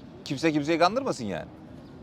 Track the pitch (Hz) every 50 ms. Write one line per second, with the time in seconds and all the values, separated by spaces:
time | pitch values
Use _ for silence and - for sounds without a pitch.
0 | - - - - - - 147 127 147 165 147 151 143 147 170 156 165 180 214 262
1 | 277 247 151 - 120 101 90 76 - - - - - - - - - - - -